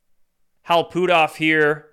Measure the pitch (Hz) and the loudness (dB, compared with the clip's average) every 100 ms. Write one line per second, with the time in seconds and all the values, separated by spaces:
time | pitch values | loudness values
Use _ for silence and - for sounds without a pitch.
0 | _ _ _ _ _ _ - 170 160 170 | _ _ _ _ _ _ -2 -2 -2 -4
1 | 180 175 151 - 156 156 151 151 - | 0 2 0 0 0 2 0 -2 -8